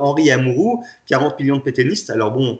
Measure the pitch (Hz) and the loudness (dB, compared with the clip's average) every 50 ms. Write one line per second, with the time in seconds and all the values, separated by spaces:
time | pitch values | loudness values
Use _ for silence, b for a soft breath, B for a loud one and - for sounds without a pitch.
0 | 143 139 143 160 160 143 127 131 131 127 120 143 196 233 240 240 B B B B | 0 0 2 2 4 4 4 2 2 0 0 0 0 0 0 -2 B B B B
1 | B - 143 131 143 147 139 - 139 135 139 135 135 139 - 131 123 147 208 - | B -2 0 0 0 0 -2 -2 0 0 0 0 -2 -2 0 0 0 0 0 -4
2 | - - 110 113 110 104 117 131 135 120 110 - | -6 -4 -2 -2 0 0 0 0 -2 -2 -4 -6